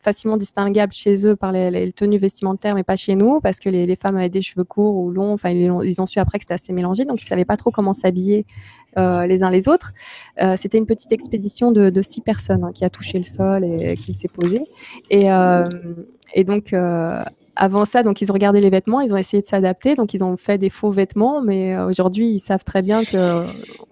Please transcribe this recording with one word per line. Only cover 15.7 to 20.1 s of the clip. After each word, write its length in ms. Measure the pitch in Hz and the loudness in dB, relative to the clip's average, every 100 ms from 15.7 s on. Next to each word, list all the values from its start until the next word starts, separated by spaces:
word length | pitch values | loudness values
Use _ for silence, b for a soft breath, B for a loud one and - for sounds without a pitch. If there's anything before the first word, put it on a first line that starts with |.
| 175 170 170 - _ _ | -4 -12 -14 -16 _ _
et 100 | - | 0
donc, 300 | 190 208 208 | 2 0 -2
euh, 500 | 190 175 170 165 - - - _ - | -2 0 0 -2 -4 -8 -14 _ 0
avant 300 | 196 196 208 | 2 2 2
ça, 180 | 247 | 2
donc, 180 | 226 202 | 2 0
ils 80 | 196 | 0
ont 40 | |
regardé 260 | 196 202 202 | 2 4 4
les 100 | 202 | 4
vêtements, 300 | 185 202 247 | 4 2 0
ils 120 | 262 | 0
ont 40 | 196 | -2
essayé 240 | 185 202 | 0 -2
de 60 | 202 | 0
s'adapter, 480 | 196 185 180 262 285 | 0 0 0 0 0
donc 180 | 214 | 0